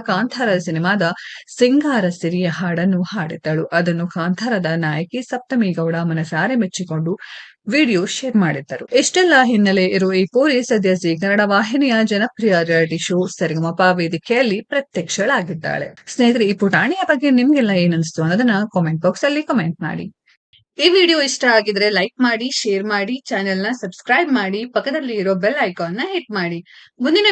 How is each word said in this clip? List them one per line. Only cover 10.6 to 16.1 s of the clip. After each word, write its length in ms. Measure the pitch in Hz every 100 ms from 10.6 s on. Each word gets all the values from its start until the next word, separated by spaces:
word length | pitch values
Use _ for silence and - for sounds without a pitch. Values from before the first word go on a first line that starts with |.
ಸದ್ಯ 320 | 233 220 190 185
ಜೀ 200 | 170 160
ಕನ್ನಡ 240 | 196 202
ವಾಹಿನಿಯ 500 | 208 202 220 269 277 226
ಜನಪ್ರಿಯ 540 | 220 202 226 - 220 175
ರಿಯಾಲಿಟಿ 340 | 165 165 160 165
ಶೋ 300 | - 180 190
ಸರಿಗಮಪ 540 | - - 156 165 165 185
ವೇದಿಕೆಯಲ್ಲಿ 680 | 180 170 170 - 240 240 190
ಪ್ರತ್ಯಕ್ಷಳಾಗಿದ್ದಾಳೆ. 1300 | - 285 277 185 165 - 214 262 170 170 156 147 143 -
ಸ್ನೇಹಿತರೆ, 380 | -